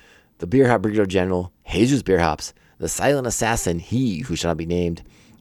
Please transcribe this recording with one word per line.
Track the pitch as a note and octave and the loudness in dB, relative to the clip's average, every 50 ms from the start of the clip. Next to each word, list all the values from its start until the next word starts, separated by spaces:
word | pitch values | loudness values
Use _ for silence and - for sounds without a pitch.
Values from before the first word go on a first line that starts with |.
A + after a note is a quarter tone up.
| _ _ _ _ _ _ _ - | _ _ _ _ _ _ _ -12
The | F2 | -6
Beer | F2 G#2+ C3+ C3 B2 | 0 2 4 4 4
Hop | A#2+ G#2 | 4 2
Brigadier | F#2+ G#2+ G#2 G#2+ G2+ | 0 0 2 2 2
General, | F#2 F#2 F#2 F2+ F#2+ F#2 F2+ F2+ F2+ - _ _ - | 2 2 2 2 2 0 -2 -2 -6 -10 _ _ -4
Jesus | E2 F2+ A2+ C3 C#3+ A#2 | 0 2 2 4 2 2
Beer | F2 F#2 F#2+ E2+ | 2 2 2 2
Hops, | E2+ D#2 D2+ - - - - _ _ _ _ | 2 2 0 -4 -8 -14 -16 _ _ _ _
the | - - | -8 -8
Silent | - - F2+ F#2+ C3 D3 C#3 B2+ | -6 -4 0 0 0 2 0 0
Assassin, | A2+ - - A#2+ A2 A#2 A2 - F#2 E2+ E2+ | -4 -4 -2 -2 -2 -2 0 -2 -2 -2 -4
he | E2 - G#2+ B2+ C3+ A#2 F#2 D2+ | -4 -4 -2 -2 0 0 -2 -4
who | D#2 - E2+ | -4 -6 -4
shall | - - E2+ | -4 -2 -2
not | E2 | -2
be | D#2+ E2 | -2 -4
named, | E2 F2 F2 F2 E2+ E2+ - - - - _ _ _ - - | -2 -2 0 0 -2 -4 -6 -10 -18 -20 _ _ _ -20 -14